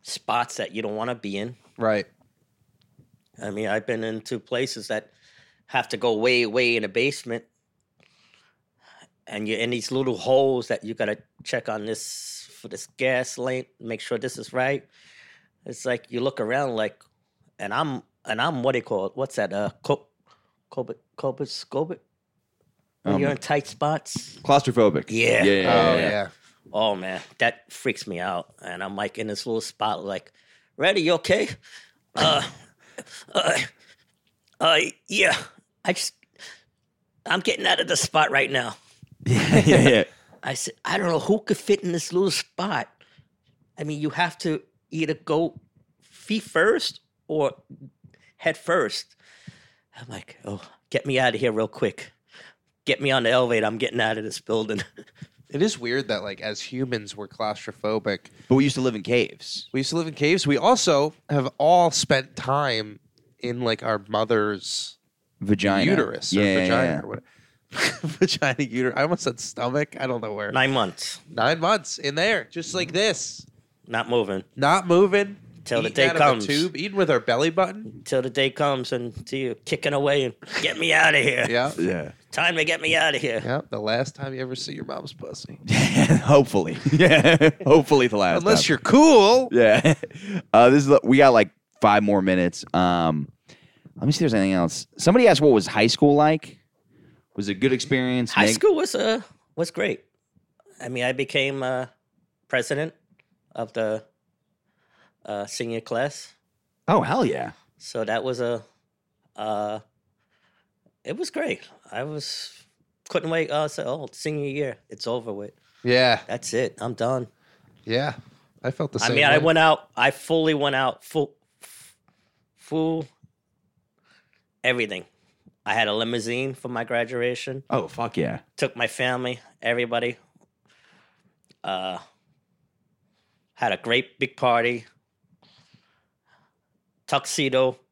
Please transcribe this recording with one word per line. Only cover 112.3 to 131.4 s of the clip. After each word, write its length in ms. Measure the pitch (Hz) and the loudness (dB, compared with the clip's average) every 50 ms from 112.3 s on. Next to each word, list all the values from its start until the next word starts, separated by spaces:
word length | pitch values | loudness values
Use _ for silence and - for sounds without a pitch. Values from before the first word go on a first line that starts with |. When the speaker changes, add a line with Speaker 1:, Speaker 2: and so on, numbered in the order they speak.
| - - - - - - - _ _ _ _ _ _ _ _ - | -12 -12 -12 -16 -18 -20 -20 _ _ _ _ _ _ _ _ -6
Speaker 1:
couldn't 220 | - 175 160 160 | -6 -4 -4 -2
wait. 200 | 165 165 160 - | -2 -2 -2 -2
Uh, 140 | 143 147 151 | -2 -2 -2
I 20 | 147 | -4
said, 180 | - - - | -6 -8 -6
"Oh, 220 | 120 131 160 147 - - | -6 -6 -8 -10 -14 -16
senior 360 | - - 156 151 151 143 143 | -10 -8 -6 -6 -6 -6 -6
year, 280 | 135 147 147 131 113 _ _ _ | -4 -4 -6 -6 -6 _ _ _
it's 160 | - 101 - | -16 -12 -8
over 260 | 117 117 127 113 113 101 | -6 -6 -6 -6 -8 -10
with. 200 | 101 104 101 _ _ _ _ _ _ - | -10 -12 -14 _ _ _ _ _ _ 0
Speaker 2:
Yeah. 360 | 123 123 127 127 123 117 104 - | 2 4 4 6 4 4 2 -2
Speaker 1:
That's 260 | - 104 123 - - - | -8 -8 -8 -6 -4 -4
it. 220 | 117 131 107 - - | -2 -2 -2 -6 -8
I'm 140 | 104 117 117 | -8 -8 -4
done." 340 | - 113 120 131 127 120 110 _ _ _ _ _ _ _ _ _ _ _ | -4 -2 -2 -2 -4 -6 -8 _ _ _ _ _ _ _ _ _ _ _
Speaker 2:
Yeah. 300 | 107 113 123 139 147 - - - - _ _ _ _ _ _ - | -4 -2 -2 -2 -4 -8 -10 -18 -20 _ _ _ _ _ _ -6
I 80 | 127 | -6
felt 220 | 135 - 165 143 - | -4 -4 -6 -6 -4
the 60 | 117 110 | -2 0
Speaker 1:
I 40 | 117 | 2
Speaker 2:
same 80 | 120 | 4
Speaker 1:
mean, 80 | 135 147 | 4 4
I 140 | 143 143 151 | 6 6 4
Speaker 2:
way. 60 | 151 | 4
Speaker 1:
went 140 | 165 160 160 | 4 4 6
out, 320 | 160 160 156 - - _ _ | 6 6 4 2 -2 _ _
I 140 | - 120 139 | 2 2 2
fully 440 | 139 - - - 160 165 160 156 156 | 2 0 -4 -2 0 2 2 2 2
went 200 | 147 143 143 135 | 2 0 0 0
out, 300 | 131 135 127 - - _ | 0 0 -2 -2 -6 _
full, 300 | - - 160 143 143 _ _ _ _ _ _ - - - - - - _ _ _ _ _ _ _ _ _ _ _ _ _ | -6 -4 -4 -4 -4 _ _ _ _ _ _ -20 -20 -20 -20 -20 -20 _ _ _ _ _ _ _ _ _ _ _ _ _
full 500 | _ _ - 147 160 160 160 165 160 156 - _ _ _ _ _ _ _ _ _ _ _ _ _ _ _ _ _ _ _ _ _ _ _ _ _ _ _ _ _ _ - | _ _ -6 -4 -2 -2 -2 -2 -4 -8 -10 _ _ _ _ _ _ _ _ _ _ _ _ _ _ _ _ _ _ _ _ _ _ _ _ _ _ _ _ _ _ -2
everything. 420 | 123 127 123 113 101 98 92 85 _ _ _ _ _ _ _ _ - _ _ _ | 0 0 0 -2 -4 -4 -10 -12 _ _ _ _ _ _ _ _ -20 _ _ _
I 80 | 107 101 | -2 0
had 120 | 113 113 104 | 0 0 0
a 40 | 104 | 0
limousine 600 | 110 113 117 120 117 104 117 120 123 131 135 131 | -2 -2 -2 -4 -6 -4 -6 -6 -6 -6 -6 -8
for 140 | - - 127 | -10 -12 -10
my 160 | 123 113 117 | -8 -8 -6
graduation. 800 | 110 123 120 120 113 127 120 120 123 123 - - - 131 135 135 _ | -4 -4 -4 -4 -4 -4 -4 -4 -4 -4 -6 -8 -10 -10 -12 -8 _
Speaker 3:
Oh, 180 | - 131 87 - | -4 -4 -4 -6
fuck 280 | - - 117 117 - | -8 -8 -8 -6 -4
yeah. 240 | - 78 62 57 - _ _ _ | -4 -4 -4 -6 -10 _ _ _
Speaker 1:
Took 180 | - - 131 - | -6 -6 -6 -2
my 120 | 117 120 | -4 -4
family, 520 | 110 - - 127 123 127 123 127 123 123 117 _ - _ _ - | -4 -4 -4 -4 -4 -2 -4 -6 -8 -8 -10 _ -20 _ _ -4
everybody. 540 | 117 120 120 120 113 120 117 120 123 120 _ _ _ _ _ _ _ _ _ _ _ _ _ _ _ _ _ _ _ _ _ _ _ _ _ | -2 -2 -2 -2 -2 -2 -4 -4 -4 -6 _ _ _ _ _ _ _ _ _ _ _ _ _ _ _ _ _ _ _ _ _ _ _ _ _